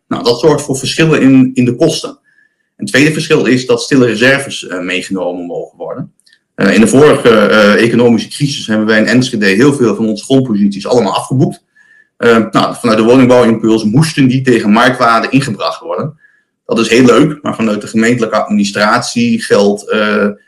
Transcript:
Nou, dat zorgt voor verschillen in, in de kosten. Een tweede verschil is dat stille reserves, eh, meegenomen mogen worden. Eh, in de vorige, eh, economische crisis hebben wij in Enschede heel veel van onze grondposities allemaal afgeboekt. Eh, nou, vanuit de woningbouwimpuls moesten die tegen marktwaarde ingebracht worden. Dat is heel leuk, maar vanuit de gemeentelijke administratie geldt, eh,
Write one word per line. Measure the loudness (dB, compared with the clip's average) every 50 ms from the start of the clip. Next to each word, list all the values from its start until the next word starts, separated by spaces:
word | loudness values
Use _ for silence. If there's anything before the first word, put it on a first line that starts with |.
| _ -10
Nou, | -8 -4 -2
dat | -2 -2 2
zorgt | 2 2 2 2 -2
voor | -6 -8 -6
verschillen | -6 -6 -2 0 0 2 2 2
in, | 4 4 6 4 4 2 2
in | 0 0
de | 0 0
kosten. | 0 0 0 0 -2 -8 -12 -14 _ _ _ _ _ _ _ _ _ _ _ _
Een | -12 -8
tweede | -2 0 2 2 2
verschil | 0 -2 -2 0 0 0 2
is | 2 0 0 0
dat | 0 -2 -2
stille | 0 0 2 2 2
reserves, | 2 0 0 2 2 2 0 -2 -8 -12 -14 -12
eh, | -12 -10 -10
meegenomen | -8 -6 -6 -6 -6 -6 -6 -6 -6 -6 -6 -8 -10
mogen | -10 -10 -10 -12 -12 _ -16
worden. | -14 -12 -12 -12 -14 -16 _ _ _ _ _ _ _ _ -6
Eh, | -2 0 0 2
in | 2
de | 2
vorige, | 4 4 4 6 4 4 2 2 2
eh, | 2 4 2 2 2 2 4 4 4 2
economische | 2 2 2 2 2 2 2 0 -2 -6
crisis | -6 -4 -4 -4 -4 -6 -6
hebben | -4 -2 -2 0
wij | 0 0 0
in | 0
Enschede | 2 2 0 0 0 -2 -2 0
heel | 0 2 4 2 2 2
veel | 2 0 0 0
van | -2 -4 -4
onze | -4 -6 -4
grondposities | 0 0 0 0 0 0 0 0 0 -2 -4 -4
allemaal | -2 0 0 0 0 -4
afgeboekt. | -6 -6 -4 -2 -2 -2 -2 -4 -10 _ _ _ _ _ _ _ _ _ _ _
Eh, | -2 2 2 2 2 0 0
nou, | -2 -2 -2 -2 -4
vanuit | -4 -2 0 0 2
de | 4
woningbouwimpuls | 4 4 4 4 4 4 4 4 2 0 0 0 0 0 2 0
moesten | 0 0 0 0 0 0 0 0 0
die | 0 0
tegen | 0 0 0 0 0 0
marktwaarde | 0 2 2 0 0 0 0 0 0 0 0 0
ingebracht | -2 -2 -2 -2 -6 -6 -6 -8 -8 -8
worden. | -10 -8 -8 -8 -8 -10 -12 _ _ _ _ _ _ _ _ _ _
Dat | -6 -2 -2
is | 0 2
heel | 2 4 4
leuk, | 4 4 4 2 0 -2 -6
maar | -8 -8 -6
vanuit | -4 -4 -4 -4 -4
de | -6
gemeentelijke | -6 -4 -2 0 0 0 0 -2 -2 -2
administratie | -4 -2 -2 0 -2 -2 -2 -2 -2 0 0 0 -2 -2 -4 -4 -2 -2 0 -2 -2
geldt, | -2 0 0 2 2 2 0 -2 -6 -6
eh, | -4 -2 -2 -2 -2 -2 -2 -2 -4 _ _